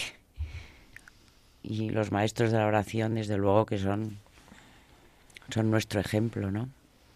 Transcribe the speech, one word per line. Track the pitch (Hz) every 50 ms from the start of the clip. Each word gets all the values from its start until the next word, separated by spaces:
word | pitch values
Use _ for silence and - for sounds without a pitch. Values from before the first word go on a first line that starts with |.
| -
<laughs> | - - - _ _ _ - - - - - - - - - - - - - - - - - - - _ - - - _ _ - -
Y | 110 107 110 110
los | 101 110 107 101 98
maestros | 98 107 110 - - 120 110 113
de | 113
la | 107 107
oración, | 107 107 101 - - 110 110 110 113
desde | 113 107 104 107
luego, | 98 101 101 98 107 113
que | - -
son, | 101 98 98 101 104 110 107 104 101 - - - - - - - - - - - - - - - - - - - _ - - - - - -
son | - 110 110 110 110
nuestro | 110 - - - 104
ejemplo, | 92 - - 107 113 117 - 104 101 95 95
¿no? | 107 120 131 135 - _ _ _ _ _ - -